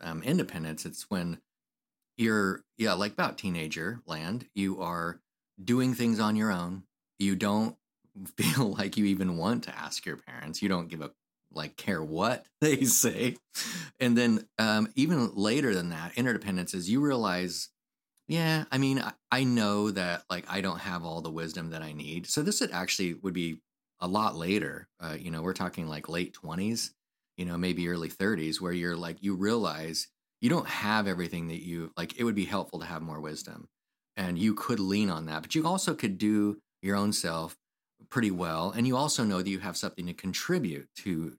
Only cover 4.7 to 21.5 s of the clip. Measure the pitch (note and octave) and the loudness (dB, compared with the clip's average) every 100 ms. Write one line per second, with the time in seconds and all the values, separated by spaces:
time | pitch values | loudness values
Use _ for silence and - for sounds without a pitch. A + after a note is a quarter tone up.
4.7 | F2+ F2 E2+ E2+ E2+ _ _ _ - F#2 | -2 -4 -2 -4 -6 _ _ _ -8 0
5.7 | B2 B2+ B2 A#2 A2 G#2+ G#2+ G#2+ F2+ F2 | 4 4 4 2 4 4 4 2 0 -2
6.7 | F#2+ - _ _ - G2 F#2+ G#2 G#2 A2+ | -6 -10 _ _ 0 2 2 2 2 2
7.7 | - _ _ _ G2 F#2 - C#3 C#3+ A2+ | -2 _ _ _ -16 -10 0 2 4 2
8.7 | F#2+ G2 G#2+ G2+ F#2+ F#2 E2+ F2+ E2 - | 2 -2 2 2 4 0 0 0 0 -2
9.7 | - D2+ - - C#2+ - B1+ D2 E2 G2+ | -8 -8 -8 -8 -10 -12 -14 -10 -2 0
10.7 | F#2 E2 E2 D2 - _ _ _ D2+ D2+ | 0 -2 -8 -10 -12 _ _ _ -8 -8
11.7 | - - F2 D#2 D#2 G#2+ B2 - - D3+ | -6 -2 -2 0 0 0 0 -6 2 4
12.7 | C#3 B2+ - A#2+ G2+ B2 F3 _ - - | 6 6 6 4 2 -2 -2 _ -8 -6
13.7 | F3 D#3+ - B2 A#2 A#2+ G#2+ - - A2 | -6 -10 0 4 6 6 4 2 0 4
14.7 | G#2+ A2 C3 D3 E3 A#2 G#2 G#2 C3 B2+ | 4 2 2 4 4 2 2 2 4 2
15.7 | F#2+ F2 D#2+ E2 - B2+ G#2+ G2+ F#2 F2 | 2 0 -4 -6 0 2 0 0 -2 -2
16.7 | F#2+ F2+ B2 D3 C3 G#2 F2+ F2+ F2 - | -4 0 2 2 2 2 0 -2 -4 -8
17.7 | _ _ _ _ _ - E3 D#3+ D#3+ D3+ | _ _ _ _ _ -4 0 2 2 2
18.7 | C3 C3+ C3+ - - - B2+ C3 A#2+ G#2 | 2 2 2 -2 -6 0 2 4 6 4
19.7 | G#2 G#2+ G2 F2+ E2+ - F2+ - G2 F#2+ | 4 2 2 0 0 -4 -6 -4 -2 -2
20.7 | E2+ G2 F2 E2 E2 E2 D#2+ E2 | -2 -4 -6 -4 -6 -6 -6 -6